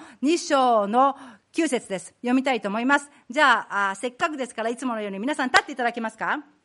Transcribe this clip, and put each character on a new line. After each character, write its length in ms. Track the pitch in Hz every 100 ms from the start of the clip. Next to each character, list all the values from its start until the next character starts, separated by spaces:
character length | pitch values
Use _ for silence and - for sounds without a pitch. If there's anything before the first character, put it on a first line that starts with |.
| - -
二 160 | 269 339
章 500 | - 277 254 226 202
の 280 | 240 269 269 254 220 _
九 160 | - 330
節 200 | 233 -
で 120 | 185
す。 160 | - _
読 120 | 240
み 100 | 262
た 80 | 269 240
い 60 |
と 60 | 202
思 120 | 214
い 60 | 254
ま 120 | 285
す。 140 | - _ -
じ 100 | 254
ゃ 280 | 285 220 -
あ、 200 | 196 196
あ 0 |
ー、 40 | 196
せ 120 | 247
っ 80 | 247
か 120 | 339
く 100 | 285
で 100 | 247
す 80 | -
か 80 |
ら、 60 | 220
い 60 | 240
つ 120 | 254
も 80 | 220
の 60 |
よ 60 | 208
う 20 |
に 80 | 196
皆 160 | 247 302
さ 100 | 254
ん 40 |
立 120 | 381
っ 40 | 349
て 40 |
い 40 | 262
た 80 |
だ 100 | 240
け 80 | 233
ま 80 | 226
す 80 | -
か？ 260 | 180 269 - _